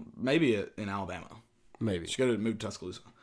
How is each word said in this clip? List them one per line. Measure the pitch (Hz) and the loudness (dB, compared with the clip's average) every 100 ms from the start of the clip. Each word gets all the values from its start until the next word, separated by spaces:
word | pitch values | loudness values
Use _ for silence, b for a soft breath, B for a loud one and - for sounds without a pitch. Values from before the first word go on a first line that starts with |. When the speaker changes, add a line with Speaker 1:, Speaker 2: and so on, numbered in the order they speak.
| - - | -2 -4
Speaker 1:
maybe | 123 160 143 104 - - | 2 4 6 4 0 -4
in | 101 | -4
Alabama. | 101 92 87 - 113 - _ _ - | -2 -4 -6 -10 -16 -20 _ _ -2
Speaker 2:
Maybe. | 113 90 85 | 0 0 -2
Speaker 1:
You | |
should | - | 2
go | 127 | 4
to, | 104 | 4
move | 113 110 | 2 -2
to | 107 | -4
Tuscaloosa. | - 90 - - - | -6 -8 -10 -14 -20